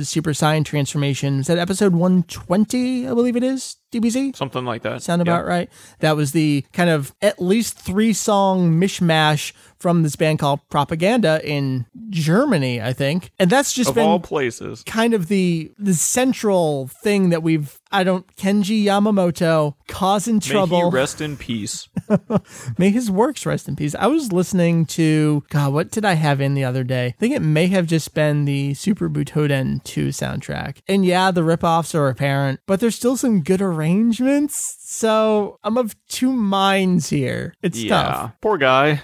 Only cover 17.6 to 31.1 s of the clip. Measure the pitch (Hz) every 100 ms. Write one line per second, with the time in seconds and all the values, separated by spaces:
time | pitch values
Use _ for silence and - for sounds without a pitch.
17.6 | 143 - - 202 185 185 - - 190 208
18.6 | 190 220 202 196 208 202 175 160 165 160
19.6 | 147 - - - 190 208 226 214 - 214
20.6 | 185 175 175 127 143 - 151 139 - 117
21.6 | 101 - - - - 214 - 214 - -
22.6 | 127 117 190 220 233 190 262 262 156 147
23.6 | - 143 147 - 208 320 254 208 180 185
24.6 | 170 165 156 - 160 156 151 147 - 143
25.6 | 143 143 - 226 208 165 151 139 139 139
26.6 | 131 131 127 127 123 - 226 285 156 151
27.6 | 180 190 165 165 - - 151 147 143 139
28.6 | 139 143 196 202 170 147 147 156 147 139
29.6 | 135 139 - - 139 139 139 143 - -
30.6 | - - - 196 185